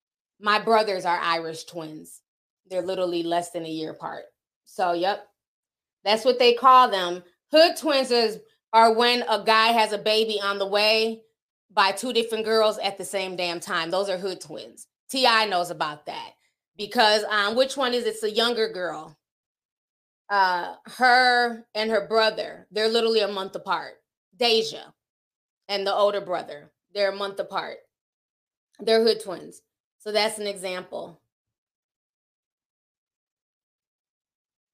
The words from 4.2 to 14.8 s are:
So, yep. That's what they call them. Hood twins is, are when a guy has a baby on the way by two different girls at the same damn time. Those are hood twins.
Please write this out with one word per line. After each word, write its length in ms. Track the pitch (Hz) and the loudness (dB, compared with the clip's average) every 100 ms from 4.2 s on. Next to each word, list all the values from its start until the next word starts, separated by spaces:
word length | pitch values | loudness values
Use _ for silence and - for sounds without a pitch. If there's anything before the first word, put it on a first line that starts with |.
| - _ _ _ _ | -16 _ _ _ _
So, 260 | - 180 | -2 -2
yep. 340 | 175 185 202 - _ _ _ _ _ _ _ | 0 -2 -2 -10 _ _ _ _ _ _ _
That's 200 | 196 220 | 0 2
what 140 | 247 240 | 2 4
they 160 | 240 | 4
call 340 | 240 262 254 247 | 6 8 8 6
them. 360 | 196 180 180 - _ _ | 2 -2 -6 -10 _ _
Hood 260 | 302 330 330 | 6 6 4
twins 360 | 302 269 240 | 0 0 2
is, 260 | 240 220 214 - _ _ | 0 0 -4 -14 _ _
are 200 | 226 226 | 6 6
when 300 | 220 240 240 226 | 6 4 2 0
a 140 | 208 | 0
guy 260 | 208 220 226 | 4 4 4
has 240 | 233 214 | 2 0
a 60 | 202 | 0
baby 420 | 214 214 220 202 | 0 0 0 -2
on 180 | 202 202 | -4 -4
the 80 | 196 | -2
way 560 | 208 214 220 226 220 _ _ _ _ _ | 0 2 2 0 -4 _ _ _ _ _
by 180 | 202 196 | 0 0
two 220 | 196 254 | 0 -2
different 320 | 226 226 220 | -2 -2 -4
girls 340 | 220 226 214 208 | 0 2 2 0
at 200 | 196 196 | -6 -6
the 60 | |
same 300 | 214 196 185 | -8 -6 -6
damn 240 | 180 175 170 | -6 -6 -6
time. 320 | 202 180 165 | -6 -4 -2
Those 180 | 180 202 | -2 -2
are 100 | 180 | -4
hood 220 | 190 185 | -6 -10
twins. 460 | 147 110 117 - | -14 -16 -16 -20